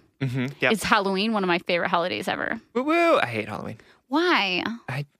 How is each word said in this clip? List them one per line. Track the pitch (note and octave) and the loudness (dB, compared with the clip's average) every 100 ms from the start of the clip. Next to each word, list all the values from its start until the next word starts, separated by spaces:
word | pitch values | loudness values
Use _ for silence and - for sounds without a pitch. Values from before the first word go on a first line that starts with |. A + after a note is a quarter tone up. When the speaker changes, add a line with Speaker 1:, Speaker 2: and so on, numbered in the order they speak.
| _ _ | _ _
Speaker 1:
Mm-hmm. | C3+ C3 B2+ C#3+ | -4 -2 -4 0
Yep. | C3 | 2
Speaker 2:
it's | A3 | 2
Halloween, | - A3 F#3 F#3+ G#3+ | 2 2 2 0 0
one | G#3+ | 0
of | F#3 | 0
my | F3 | 0
favorite | - F3 F3 | 0 -2 2
holidays | F3+ F3 G#2+ G3 | 0 0 -2 -4
ever. | - - - _ | -4 -4 -6 _
Speaker 1:
Woo | A#3 | -4
woo! | C#4+ E4+ E4+ C#4+ | 0 2 4 4
I | A#2+ | 2
hate | A2+ G#2 | -4 -6
Halloween. | G#2 - A2+ - _ _ | -8 -10 -12 -18 _ _
Speaker 2:
Why? | C#4+ F4+ C4+ G3 F3+ - A#3 - | 0 2 2 2 -2 -4 -6 -8
Speaker 1:
I, | C3 C#3+ _ | -8 -8 _